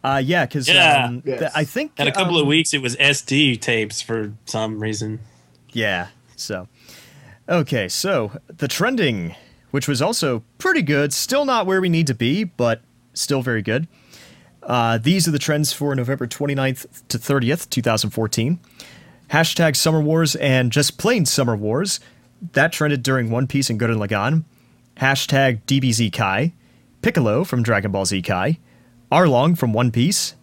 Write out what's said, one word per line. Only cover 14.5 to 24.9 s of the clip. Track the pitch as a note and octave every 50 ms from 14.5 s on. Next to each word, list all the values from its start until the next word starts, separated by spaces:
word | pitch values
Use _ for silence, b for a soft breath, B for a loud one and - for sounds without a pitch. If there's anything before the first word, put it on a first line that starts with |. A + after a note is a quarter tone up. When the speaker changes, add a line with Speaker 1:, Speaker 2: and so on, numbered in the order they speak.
| b _ -
Speaker 1:
Uh, | - A#2+ B2 A#2 A2+ A2+
these | A2+ A2+ C#3+ F3+ G3 E3
are | E3+
the | D3+ C#3+
trends | - - D3+ D3 D3+ D3
for | - - D3 C#3+ C#3
November | C3+ B2 B2 C3+ C3+ B2
twenty-ninth | A2+ - - C#3+ C#3+ C#3+ C#3 C3+ C3+ C3 - - - - - _
to | _ -
thirtieth, | - - - C#3+ C#3 B2 A#2 D3 F3 - -
two | - C3+
thousand | A#2 A#2+ A2+ A2 - G#2
fourteen. | - - A2 G#2+ - - A2+ C3 F3 F3 B B B B B B B B B B B B B B
Hashtag | - D3+ E3 - - - E3+ D#3+ C3+
Summer | - - E3 D#3+ D#3+
Wars | D3+ D3+ D#3+ D#3+ E3 D3 -
and | - - C#3 C3 B2+ B2+ A#2+
just | A2 D3 C#3+ - -
plain | - - G#3+ B3 A3+ E3+
Summer | - - - C3 A#2+ A2+
Wars. | G2+ G#2 G#2+ A2+ C#3 F#3 G3 - b b b b b b b b _ - E3 -
That | C#3 C#3 E3+ -
trended | - D#3 D3 D3 C#3 B2
during | C3+ C3 C3 A#2+ A2
One | A2+ A#2+ C3+
Piece | B2+ - C#3 C3+ -
and | A#2 G#2
Gurren | A#2 A2+ A2+
Lagann. | A2 G#2 G2 A2 G2+ G2+ B2 D#3 D#3+ D#3+ b b b b b b b b b